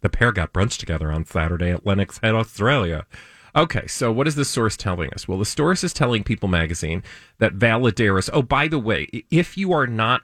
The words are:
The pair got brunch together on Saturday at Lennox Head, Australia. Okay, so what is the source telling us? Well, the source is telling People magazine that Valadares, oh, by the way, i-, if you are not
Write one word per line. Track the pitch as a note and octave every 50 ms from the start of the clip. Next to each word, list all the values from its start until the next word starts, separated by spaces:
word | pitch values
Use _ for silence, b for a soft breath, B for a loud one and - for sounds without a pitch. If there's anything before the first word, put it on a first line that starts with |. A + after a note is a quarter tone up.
The | - G2+
pair | - - A#2 A#2+
got | G#2 F#2+ D#2+ - -
brunch | F2+ G2+ - - -
together | - - E2 D2+ D#2 D2+
on | D2+ D#2+ D#2+
Saturday | - - F2+ D#2+ E2 F2 E2 F2 F2+
at | F2 - -
Lennox | G2+ G2 G2+ G2 - - -
Head, | - A2 A2
Australia. | A2+ A2 - - - G#2 A#2+ D3 C3+ G2 E2+ E2 D2+ - B B B B B B B B B B
Okay, | D3+ D#3 D#3+ - G#2+ - -
so | - - C3 A#2 A2
what | A#2+ C#3+ D#3+
is | D3
the | C#3+ C#3
source | - - B2 A#2 A2 -
telling | - - G2+ F2+ F2 D#2+ - -
us? | F#2 -
Well, | - F#2 F#2
the | G#2+
source | - - - D3 E3 F#3 F3+ -
is | F3 -
telling | - C#3+ B2 A#2+ A2 G2
People | - A2+ - - F#2+
magazine | F2+ E2 E2 D#2 E2+ - - D#2 E2 F#2 - B B B B B B B
that | A#2 - - G2
Valadares, | A#2+ A#2 A2+ A#2 B2+ A#2 F#2+ - A2+ G2+ G2 F#2+ F#2+ - -
oh, | D3+ B2
by | - C3+ C3+ D3 D#3+
the | D#3+ C#3+
way, | G#2+ A2 G2+ C#2+ D2+ - -
i-, | A2+ - -
if | D#3 E3 F3 - - F#3+
you | G3 F#3 F3+
are | D3+ C3 A#2+
not | A#2 A2 A2 A2+ B2+ -